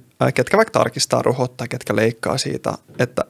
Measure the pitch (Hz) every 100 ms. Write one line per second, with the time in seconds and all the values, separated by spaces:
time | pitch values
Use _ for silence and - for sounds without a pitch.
0 | - _ 127 127 127 196 220 - - -
1 | - 120 113 127 127 - 117 123 - 107
2 | 113 117 - 131 - 131 - - _ -
3 | 127 - -